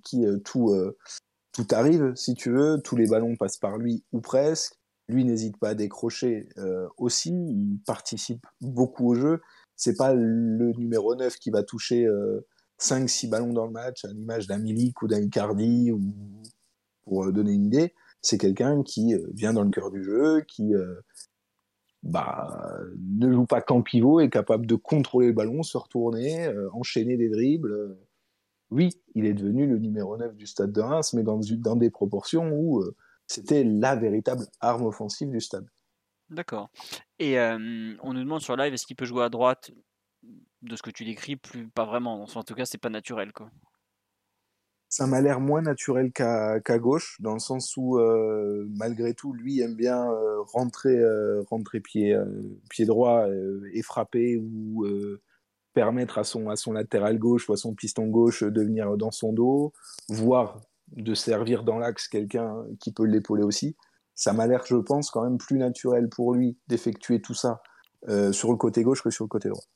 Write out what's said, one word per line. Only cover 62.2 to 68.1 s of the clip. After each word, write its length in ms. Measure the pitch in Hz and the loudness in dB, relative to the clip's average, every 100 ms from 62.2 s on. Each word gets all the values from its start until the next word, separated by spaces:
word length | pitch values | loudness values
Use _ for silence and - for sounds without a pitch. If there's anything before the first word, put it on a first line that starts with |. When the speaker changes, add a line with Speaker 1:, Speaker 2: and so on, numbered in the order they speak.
| 101 120 113 110 110 110 | -2 -4 -4 -6 -10 -10
Speaker 1:
qui 100 | - | -6
peut 140 | 104 110 | 0 2
l'épauler 380 | 107 - 104 | 2 2 2
aussi. 340 | 104 104 143 - _ _ _ - | 2 0 -4 -6 _ _ _ -4
Ça 180 | - | 0
m'a 120 | 107 113 | 2 2
l'air, 200 | 127 - | 2 2
je 100 | 123 | 0
pense, 340 | 104 143 143 | 2 -2 -2
quand 140 | 117 | -4
même 140 | 123 123 | -2 -2
plus 200 | - 135 | -2 0
naturel 520 | 127 120 131 120 117 | 0 -2 0 0 0
pour 240 | - 120 | 0 0
lui 240 | 123 123 120 - | 2 0 -2 -4
d'effectuer 540 | 117 120 104 - 120 | -2 -2 -4 0 -2
tout 140 | - 117 | -2 -4
ça, 260 | 127 113 - _ _ _ | -2 -4 -10 _ _ _
euh, 240 | - | -2